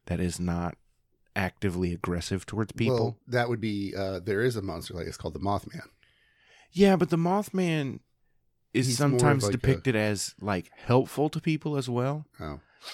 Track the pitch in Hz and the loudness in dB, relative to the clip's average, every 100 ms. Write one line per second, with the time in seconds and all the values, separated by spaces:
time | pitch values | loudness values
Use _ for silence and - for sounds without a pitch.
0 | - 85 90 82 87 85 87 - _ _ | -6 -2 -2 -2 -4 -2 -4 -8 _ _
1 | _ _ _ - 92 - 101 87 90 85 | _ _ _ -4 -4 -2 -2 0 -2 -2
2 | - 87 - 95 - 107 107 - 117 120 | -2 -4 -2 -6 -4 -4 -4 0 0 2
3 | 117 113 - 120 120 117 110 101 98 98 | 0 -4 -4 -2 0 -2 -2 -4 -4 -4
4 | 95 92 98 101 127 113 95 82 82 87 | -4 -4 -2 0 0 0 -4 -8 -8 -8
5 | - - 85 82 98 101 - 165 - _ | -8 -8 -8 -4 -2 -2 -4 -14 -18 _
6 | _ _ _ _ _ - _ 170 196 185 | _ _ _ _ _ -20 _ 6 6 6
7 | 165 165 170 196 208 185 175 160 139 - | 4 2 2 0 -2 -2 0 0 -2 -8
8 | - _ _ _ _ _ _ 117 131 120 | -16 _ _ _ _ _ _ 0 0 2
9 | 143 127 120 - 101 120 131 135 135 110 | 4 6 6 4 2 2 2 2 2 2
10 | 107 98 - - 101 92 - - - 123 | 2 0 -4 -6 -2 -2 -4 -8 2 4
11 | - - 151 151 165 151 160 143 127 120 | 4 0 -2 0 -2 -2 -2 -4 -2 -2
12 | 127 151 151 - 80 71 - _ - | -2 -4 -10 -14 -12 -12 -16 _ -18